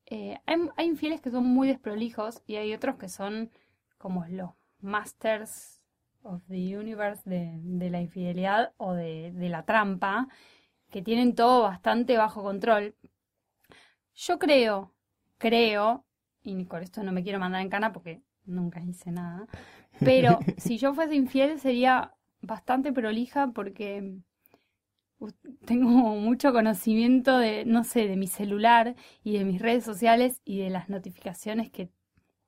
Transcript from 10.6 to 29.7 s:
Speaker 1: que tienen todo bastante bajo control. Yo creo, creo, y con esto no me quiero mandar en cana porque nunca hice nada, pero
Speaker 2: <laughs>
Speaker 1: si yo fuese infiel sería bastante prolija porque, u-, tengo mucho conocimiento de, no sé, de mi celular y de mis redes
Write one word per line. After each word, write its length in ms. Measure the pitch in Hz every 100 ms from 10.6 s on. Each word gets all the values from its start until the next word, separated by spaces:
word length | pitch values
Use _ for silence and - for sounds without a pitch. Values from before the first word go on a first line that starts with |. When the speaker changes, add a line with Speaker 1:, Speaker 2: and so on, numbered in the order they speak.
| _ _ _
Speaker 1:
que 120 | 196
tienen 320 | 185 226 247
todo 280 | 233 233 254
bastante 540 | 208 180 - 220 240 233
bajo 260 | 214 220
control. 520 | 202 196 226 208 208 - _ _ _ _ _ _ _ - _ _ _
Yo 240 | - - 349
creo, 560 | 294 277 226 196 196 _ _ _ _ -
creo, 680 | 226 233 226 208 214 262 _ _ _ _
y 220 | 208 190 180
con 160 | 170
esto 200 | 180 -
no 100 | 190
me 100 | 185
quiero 160 | 180 196
mandar 240 | 185 185
en 60 | 190
cana 220 | 202 220
porque 300 | 180 170 160 _ _
nunca 360 | 196 180 175 170
hice 280 | 175 180 180
nada, 360 | 175 175 175 220 - - - _ -
pero 380 | - 262 247 233
Speaker 2:
<laughs> 180 | - -
Speaker 1:
si 200 | 269 226
yo 160 | 269
fuese 200 | 285 311
infiel 440 | 294 254 269 277 311
sería 560 | 262 240 254 254 - _ _ -
bastante 520 | 180 220 - 262 285
prolija 560 | 254 220 220 247 285 277
porque, 720 | 226 202 190 202 202 196 190 - _ _ _ _ _ _ _ _ -
u-, 120 | 220 - - - -
tengo 240 | 240 247 247 226 208
mucho 360 | 214 247 285
conocimiento 840 | 240 220 202 226 220 240 254 254 254
de, 260 | 220 214
no 180 | 226 233
sé, 220 | 226 240 208
de 100 | 190
mi 120 | 190
celular 680 | - 208 208 226 233 226 247 - _
y 120 | 214 208
de 80 |
mis 160 | 196 185
redes 240 | 220